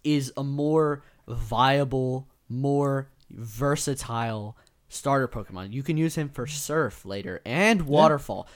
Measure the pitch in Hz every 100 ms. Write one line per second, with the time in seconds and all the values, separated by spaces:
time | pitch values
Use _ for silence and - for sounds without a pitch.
0 | 151 147 131 - 139 143 147 160 151 143
1 | - _ - 117 110 113 135 143 135 131
2 | 127 131 135 _ - 123 139 143 139 135
3 | 139 _ - - 113 110 143 147 - 135
4 | - 117 117 110 104 - _ _ _ -
5 | 139 139 127 113 98 92 95 127 135 156
6 | 160 165 147 143 123 151 - 156 123 -
7 | 98 98 95 90 - 139 214 214 143 147
8 | 156 147 - 98 -